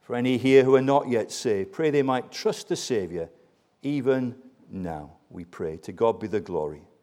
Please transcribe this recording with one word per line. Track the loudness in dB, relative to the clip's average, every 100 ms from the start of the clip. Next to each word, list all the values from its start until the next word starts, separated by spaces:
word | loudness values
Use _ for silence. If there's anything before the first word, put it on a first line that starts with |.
For | -6
any | -4 0 0
here | 6 6
who | 8
are | 6
not | 6 2 2
yet | -2 -2
saved, | -6 -2 -2 -2
pray | -2 0
they | 2
might | 0 -2 -4
trust | -6 -6 -6 -6
the | -6
Saviour | -2 -4 -4 -8 -10 _ _ _ _ _
even | -6 -2 0 0 0 -8 -20 _ _
now, | -10 -8 -8 -12 -20 _
we | -18
pray. | -18 -10 -8 -8
To | -14
God | 0 0 0
be | -4
the | -4
glory. | -4 -6 -6 -10 -20 _